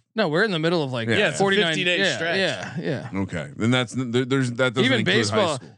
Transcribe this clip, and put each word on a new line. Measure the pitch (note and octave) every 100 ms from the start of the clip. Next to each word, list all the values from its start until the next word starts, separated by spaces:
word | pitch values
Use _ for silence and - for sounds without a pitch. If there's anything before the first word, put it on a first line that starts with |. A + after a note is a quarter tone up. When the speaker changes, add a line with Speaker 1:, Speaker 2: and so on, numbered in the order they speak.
| _
Speaker 1:
No, | - F#3+
we're | D3+
in | A3
the | E3+
middle | D#3+ F3
of | C#3
like | B2 A#2
Speaker 2:
Yeah. | A2+
Speaker 3:
Yeah, | G3+
it's | D#3
a |
Speaker 1:
forty-nine. | G3 G3 E3+
Speaker 3:
fifty-day | D#3 F3+ F3+
Speaker 1:
Yeah, | G3 B2
Speaker 3:
stretch. | E3 E3+
Speaker 1:
yeah, | F#3 A2 - - E3 B2+ E2
yeah. | F#2+
Speaker 2:
Okay, | F#2+ F2 D2 -
then | A2
that's | B2+ B2 -
n-, | C3
there, | A#2
there's, | C3 C3+ B2+
that | A#2+ C3
doesn't | A#2
Speaker 1:
Even | A#3+ C4
Speaker 2:
include | -
high | G3+
Speaker 1:
baseball. | A#3 A3 F#3 C#3
Speaker 2:
school. | -